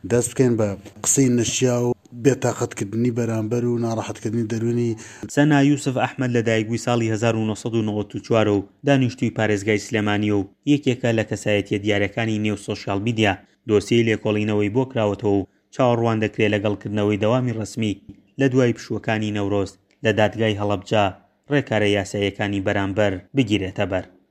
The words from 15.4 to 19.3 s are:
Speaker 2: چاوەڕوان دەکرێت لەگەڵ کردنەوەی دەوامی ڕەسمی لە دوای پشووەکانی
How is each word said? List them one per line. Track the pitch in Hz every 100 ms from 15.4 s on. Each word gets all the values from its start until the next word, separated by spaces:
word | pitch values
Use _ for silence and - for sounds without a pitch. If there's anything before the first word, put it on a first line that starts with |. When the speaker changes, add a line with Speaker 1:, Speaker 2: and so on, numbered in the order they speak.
| 92 _ _
Speaker 2:
چاوەڕوان | - 127 120 117 110
دەکرێت | 107 - 107
لەگەڵ | 104 104 101
کردنەوەی | - 104 104 104
دەوامی | 107 127 127 110
ڕەسمی | 104 - 110 98 - - _ -
لە | 135
دوای | 127 123 110
پشووەکانی | - 107 - 107 107